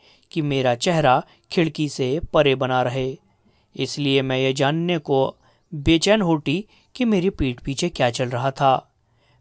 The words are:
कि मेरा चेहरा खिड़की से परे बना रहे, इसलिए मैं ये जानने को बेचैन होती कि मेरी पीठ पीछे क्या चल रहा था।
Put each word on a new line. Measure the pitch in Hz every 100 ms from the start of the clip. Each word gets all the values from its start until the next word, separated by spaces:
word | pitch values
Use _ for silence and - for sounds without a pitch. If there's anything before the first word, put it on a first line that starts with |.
| _ _ _
कि | 165
मेरा | 147 139 127 120
चेहरा | - 165 147 131 - _ _
खिड़की | - 160 147 151
से | - 131 143 -
परे | 170 143 131
बना | 131 127
रहे, | 123 131 131 131 _ _ _ _ _ -
इसलिए | 135 - 143 135
मैं | 131 131
ये | 131
जानने | 135 139 160 170 175
को | 147 135 131 - _ _ _
बेचैन | 151 139 165 190 214
होती | 180 160 147 160 208 _ _ -
कि | 240
मेरी | 202 180
पीठ | 196 139 123
पीछे | - 135 175
क्या | - 127
चल | 117 123
रहा | 123 135
था। | 135 139 131 - _ _ _ _ _